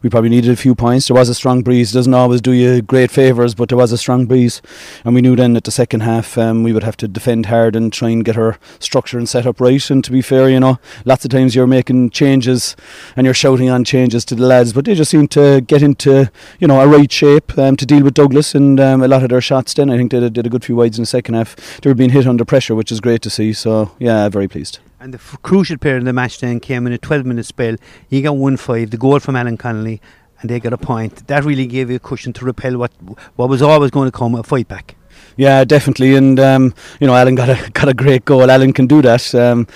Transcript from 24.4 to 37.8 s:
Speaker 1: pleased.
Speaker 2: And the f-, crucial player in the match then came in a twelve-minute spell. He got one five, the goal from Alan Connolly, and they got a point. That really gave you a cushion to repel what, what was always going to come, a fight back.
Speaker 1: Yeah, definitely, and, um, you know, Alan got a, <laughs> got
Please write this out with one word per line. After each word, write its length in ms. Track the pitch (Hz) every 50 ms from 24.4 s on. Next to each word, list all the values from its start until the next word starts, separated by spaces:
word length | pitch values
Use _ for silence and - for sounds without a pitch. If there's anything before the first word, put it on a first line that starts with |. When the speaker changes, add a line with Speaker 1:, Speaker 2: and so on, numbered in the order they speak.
| 98 95
Speaker 1:
pleased. 300 | - - 67 - - - _ _ _ _
Speaker 2:
And 140 | 127 131
the 60 | 127 113
f-, 180 | _ - - -
crucial 340 | _ - 185 196 185 - 170
player 220 | 131 - 151 131 127
in 80 | 123
the 60 | 127 123
match 260 | 127 123 120 - -
then 180 | - 123 120 120
came 280 | - - 135 123 120
in 60 | 123 120
a 20 |
twelve-minute 480 | 117 - - 156 147 131 127 123 117 113
spell. 320 | - - - 127 113 113 107 _ - - _ _ _
He 140 | 135 139
got 160 | 135 151 147 135
one 180 | 135 139 135
five, 340 | 123 - - 123 117 117 107
the 60 | 113
goal 220 | 113 123 135 143 143
from 180 | - - 135
Alan 220 | 123 120 123 113 107
Connolly, 420 | - 123 113 107 110 113 110 101 _ _ _ _ _ _ _ _
and 80 | - 110
they 120 | 120 120
got 120 | 113 120
a 60 | 123 117
point. 480 | - - 123 113 113 110 - - -
That 180 | - 139 143 139
really 220 | 151 143 131 131
gave 240 | 123 120 131 131 120
you 60 | 123
a 20 | 123
cushion 340 | _ - 135 123 - 127
to 140 | 117 - 120
repel 320 | 127 120 - - 131 127 120
what, 140 | 120 120 _ _ 85 92 104 - - - _
what 140 | - 120 127
was 100 | 135 123
always 300 | 139 147 156 151 143 131
going 200 | - 143 135 131
to 60 | -
come, 180 | - 123 117 117
a 60 | 117
fight 260 | 113 - 156 131 113 _
back. 280 | 101 87 - - - _ _ _ _ _ - _ _
Speaker 1:
Yeah, 280 | - 135 135 135 135 135
definitely, 500 | 113 151 143 - 139 127 - 127 131 135
and, 240 | 135 135 135 135 131
um, 360 | 135 135 135 131 131 127 - _ - - - -
you 80 | 143 135
know, 60 | 123
Alan 200 | 123 127 131 127
got 140 | 123 123 127
a, 220 | 131 110 - -
<laughs> 20 |
got 160 | - -